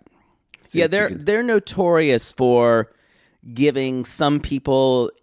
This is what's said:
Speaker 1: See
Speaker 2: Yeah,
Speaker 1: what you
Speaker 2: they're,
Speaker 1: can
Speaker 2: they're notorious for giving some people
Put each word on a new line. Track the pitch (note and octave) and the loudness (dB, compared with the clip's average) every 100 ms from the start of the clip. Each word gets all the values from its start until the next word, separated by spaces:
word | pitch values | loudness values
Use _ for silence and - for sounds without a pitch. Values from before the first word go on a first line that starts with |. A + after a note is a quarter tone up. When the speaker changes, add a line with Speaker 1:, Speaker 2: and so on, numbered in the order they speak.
| _ _ _ _ _ _ _ | _ _ _ _ _ _ _
Speaker 1:
See | E3+ | -2
Speaker 2:
Yeah, | |
Speaker 1:
what | E3 | 0
you | G3 | 0
Speaker 2:
they're, | G#3 | -2
Speaker 1:
can | F3 | -4
Speaker 2:
they're | D3 G#3+ | -2 -2
notorious | A#3+ G#3+ - F#3+ F3 E3 D3+ A#2 - | 0 -2 -2 -2 0 2 2 0 -2
for | - B2+ A#2+ A#2+ A2+ A2 _ _ _ _ _ - | -2 2 4 4 2 0 _ _ _ _ _ -14
giving | A#2 D3 C3 C3 B2+ | -2 0 0 -2 -4
some | A#2+ - D3 D3 | -6 -2 0 0
people | - C#3 C#3 C3+ C3 B2+ A#2+ - | -2 -6 -2 2 2 2 -2 -6